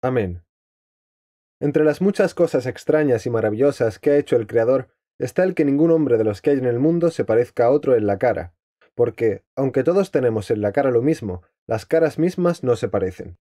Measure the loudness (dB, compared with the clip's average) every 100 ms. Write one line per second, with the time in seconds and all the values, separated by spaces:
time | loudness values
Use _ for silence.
0 | -2 -2 -2 -6 _ _ _ _ _ _
1 | _ _ _ _ _ _ -2 2 2 2
2 | 0 2 -2 0 0 0 -4 -8 0 2
3 | 2 0 0 -2 -2 0 0 2 -2 0
4 | 0 2 2 -2 0 0 2 0 -2 _
5 | _ _ -6 -2 -2 0 0 2 2 2
6 | 2 2 0 0 0 0 0 0 0 2
7 | 0 -2 0 0 0 0 2 2 2 2
8 | 2 0 0 -2 -8 _ _ _ _ -2
9 | -2 0 -2 -2 _ -4 -2 0 0 0
10 | 0 0 0 -2 -4 -2 -2 0 0 2
11 | 0 -2 -6 -10 _ _ -8 -8 -2 0
12 | 0 0 -4 0 -2 -2 -2 -2 -2 -4
13 | -4 -8 -18 -18